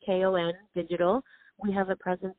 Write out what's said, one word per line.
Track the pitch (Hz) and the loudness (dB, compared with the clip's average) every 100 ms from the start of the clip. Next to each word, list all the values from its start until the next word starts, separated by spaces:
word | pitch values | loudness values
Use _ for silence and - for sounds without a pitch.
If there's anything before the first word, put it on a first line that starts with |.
| - | -2
K | 185 190 | 2 2
O | 185 | 2
N | 170 180 - 180 | 0 -4 -8 -6
Digital. | 170 175 175 240 - - - - | -2 0 2 2 -2 -18 -20 -6
We | 208 | -2
have | 196 190 | 0 -2
a | 185 | -2
presence | - 180 190 | -4 -4 -6